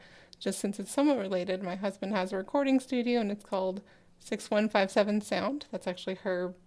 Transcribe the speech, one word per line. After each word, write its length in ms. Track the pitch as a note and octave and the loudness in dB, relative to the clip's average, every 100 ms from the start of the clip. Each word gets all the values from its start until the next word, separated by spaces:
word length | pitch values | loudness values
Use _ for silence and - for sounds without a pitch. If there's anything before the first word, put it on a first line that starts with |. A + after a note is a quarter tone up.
| - - - - | -12 -20 -20 -8
just 200 | G3 F#3+ | -4 -2
since 200 | G3+ G3+ | -2 -4
it's 140 | F#3+ | -4
somewhat 260 | - D4 B3+ | 2 4 2
related, 440 | G3 F#3 F3+ F#3 | 0 -2 0 -2
my 140 | F#3 F#3 | -4 -4
husband 360 | G3+ G#3 G3 | -4 -4 -2
has 200 | G#3 F#3+ | 0 0
a 40 | G3 | -4
recording 420 | G3 C#4+ C4+ C4+ | -2 0 4 2
studio, 400 | - B3 A#3+ A#3+ | 2 -2 2 0
and 100 | G#3 | 0
it's 120 | G#3 | -4
called 360 | - G3 F#3+ G3 - - - - | -4 -2 -2 -4 -10 -20 -20 -20
six 320 | - G#3 - | -8 -8 0
one 180 | G#3 G#3+ | 2 4
five 220 | G#3+ G3 | 4 4
seven 320 | G#3+ G#3 G#3 | 4 4 2
Sound. 420 | G#3 F3+ G3 D4 - | 0 -2 -2 -4 -8
That's 160 | F#3 F#3 | -8 -6
actually 300 | F3+ - F#3 | -6 -6 -4
her 360 | G3 F3+ F3+ F#3 | -2 -2 -2 -6